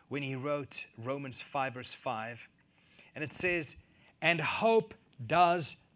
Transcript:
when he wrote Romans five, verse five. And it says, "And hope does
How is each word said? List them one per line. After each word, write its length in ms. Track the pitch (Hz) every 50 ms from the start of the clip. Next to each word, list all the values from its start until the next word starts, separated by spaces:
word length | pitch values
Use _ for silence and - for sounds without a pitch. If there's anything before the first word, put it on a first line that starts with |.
| _
when 160 | - 131 143 139
he 120 | 135 135
wrote 520 | 127 127 147 147 147 135 - - - - - _
Romans 440 | - 113 131 135 143 139 131 123 -
five, 340 | - - - 139 131 135 120
verse 180 | 127 120 - -
five. 560 | - - 131 120 110 110 117 120 117 - - _ _ _ _ _ _ _ _ _ - - _ -
And 100 | 131 156
it 100 | 135 -
says, 420 | - 185 180 175 170 151 - - - - _ _ _ _ _ _ -
"And 200 | 160 160 170 160
hope 520 | 147 127 - - 208 226 226 220 220 - - - _ _ _ - 120
does 500 | 110 156 175 180 170 175 180 147 - - - _ _ -